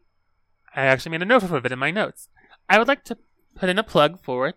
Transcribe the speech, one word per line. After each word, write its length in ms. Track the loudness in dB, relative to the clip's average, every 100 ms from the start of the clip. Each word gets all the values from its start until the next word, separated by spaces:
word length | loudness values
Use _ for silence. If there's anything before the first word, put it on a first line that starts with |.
| _ _ _ _ _ _ _ -2
I 100 | 2
actually 260 | 0 -2
made 100 | -6
a 40 | 2
note 180 | 2
of 220 | 2 -4 -4
it 60 |
in 80 | -4
my 120 | -4
notes. 380 | -4 -6 -8 -20 _ _ _ 2
I 100 | 2
would 80 | 2
like 160 | -2 -4
to 120 | -16 _ _ _ -6
put 140 | -4
in 80 | -2
a 40 |
plug 360 | 0 2 2 0
for 320 | -8 -4 -4